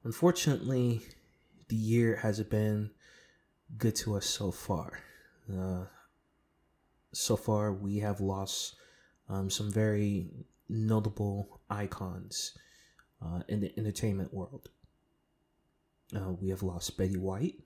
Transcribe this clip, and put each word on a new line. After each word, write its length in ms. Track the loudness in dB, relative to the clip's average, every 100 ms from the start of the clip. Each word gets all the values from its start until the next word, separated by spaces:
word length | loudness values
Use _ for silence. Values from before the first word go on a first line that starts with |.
Unfortunately, 960 | -4 4 4 6 2 2 2 2 4 2 -4 -20 _ _ _ -20 -4
the 80 |
year 400 | 0 4 4 6
hasn't 360 | 4 0 0 0
been 420 | 2 2 2 -2 -8 -20 -20 -20 _ _ _ _ 0
good 200 | 0 0
to 180 | -2
us 120 | -2 0
so 260 | -2 -2
far. 480 | -4 -2 -2 -2 -12 -16 -20 -20 _ -8
Uh, 340 | -4 -2 -4 -6 -14 -20 _ _ _ _ _ _ _ _ _ _
so 240 | -6 0 2
far, 360 | 2 2 2
we 260 | 0 -2 0
have 220 | 0 0
lost, 560 | 0 0 -4 -4 -6 -10 -20 -20 _ _ -6
um, 220 | -2 -2
some 220 | -2 0
very 580 | 2 4 4 2 2 -2 -10 -18 _ _
notable 920 | 0 2 4 2 0 -2 -2 -6 -12 _
icons, 880 | -4 -4 -4 -6 -8 -8 -8 -8 -10 -20 -20 -20 _ _ _
uh, 200 | -6 -6 -2
in 100 | -2
the 180 | -2 -2
entertainment 560 | -2 0 0 0 -2
world. 360 | -6 -8 -12 -18 _ -20 _ _ _ _ _ _ _ _ _ _ _ _
Uh, 160 | -6 -4
we 200 | -2 -2
have 120 | 0
lost 340 | -2 -2 -6 2
Betty 200 | 2 2
White. 420 | 0 0 -2 -4